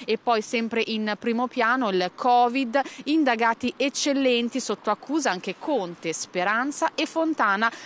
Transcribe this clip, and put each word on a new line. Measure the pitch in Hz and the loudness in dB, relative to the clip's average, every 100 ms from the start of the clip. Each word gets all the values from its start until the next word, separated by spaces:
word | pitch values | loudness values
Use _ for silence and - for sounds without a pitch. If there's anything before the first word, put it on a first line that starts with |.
| - | -4
E | 220 | -4
poi | - 226 | 0 0
sempre | 220 233 226 226 - | 0 -2 -2 -2 -2
in | 220 214 208 | -2 -4 -4
primo | 233 233 247 | -2 -2 -2
piano | 254 226 262 226 | 0 2 2 2
il | 185 180 | 0 -2
covid, | - 254 247 240 254 247 269 269 - 262 | 0 4 6 4 2 0 0 -2 -4 0
indagati | 320 269 226 226 233 247 - | 2 4 4 2 0 -2 -2
eccellenti, | 269 - 294 277 262 240 233 262 | -2 0 0 2 4 2 0 -2
sotto | - 208 - | -4 -4 -2
accusa | 208 - 311 262 | -4 -2 -2 0
anche | 185 196 180 | -2 -6 -8
Conte, | - - 180 170 170 | -2 -2 -2 -6 -6
Speranza | 160 - 180 185 220 269 - 330 | -6 -4 -2 0 0 -2 -2 -4
e | - 311 | -2 -4
Fontana. | 320 320 302 220 196 226 - | 0 0 2 2 2 0 -2